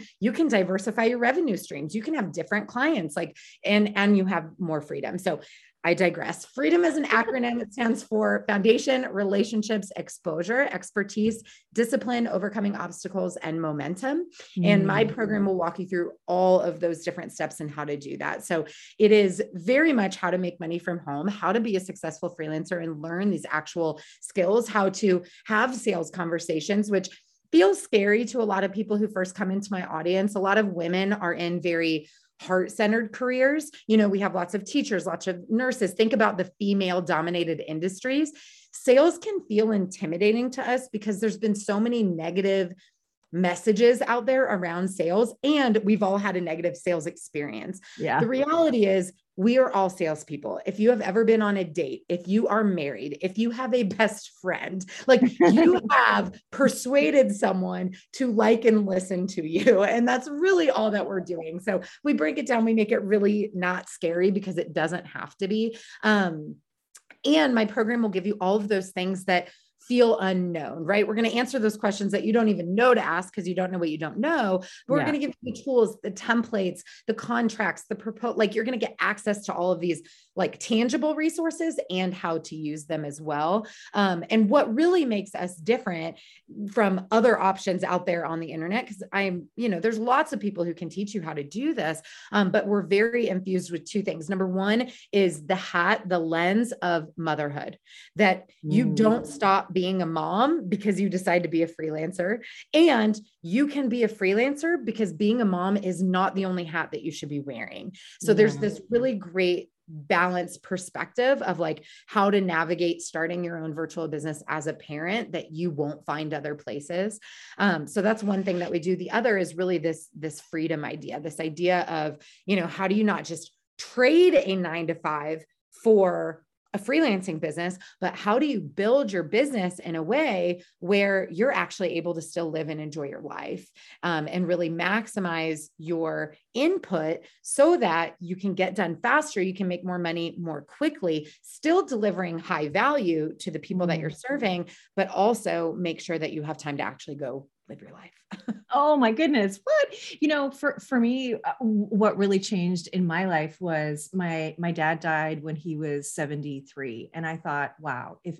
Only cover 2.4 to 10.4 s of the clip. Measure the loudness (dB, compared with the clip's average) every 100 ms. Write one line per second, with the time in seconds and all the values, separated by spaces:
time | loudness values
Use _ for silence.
2.4 | -4 -4 -4 -2 0 0 -2 -6 -8 -10
3.4 | -20 -10 0 2 2 2 4 4 4 -2
4.4 | -4 -8 -4 -4 -4 -8 -6 -4 -4 -4
5.4 | -8 -20 -20 _ 0 4 2 0 -6 -8
6.4 | -10 -2 2 4 4 2 2 2 2 0
7.4 | -2 -4 -6 -2 0 0 -2 0 2 0
8.4 | 0 2 4 4 4 0 0 -2 0 0
9.4 | 0 0 -2 -4 -4 -10 -12 -8 -6 -4